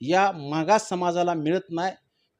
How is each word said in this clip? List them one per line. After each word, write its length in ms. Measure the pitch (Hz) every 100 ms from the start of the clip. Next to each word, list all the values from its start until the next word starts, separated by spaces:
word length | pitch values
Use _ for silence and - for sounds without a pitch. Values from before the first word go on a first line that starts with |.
या 320 | 127 180 196
मागास 560 | 170 139 156 160 214 -
समाजाला 460 | 180 175 175 175
मिळत 360 | 165 151 185 -
नाही, 220 | 165 190 - _ _ _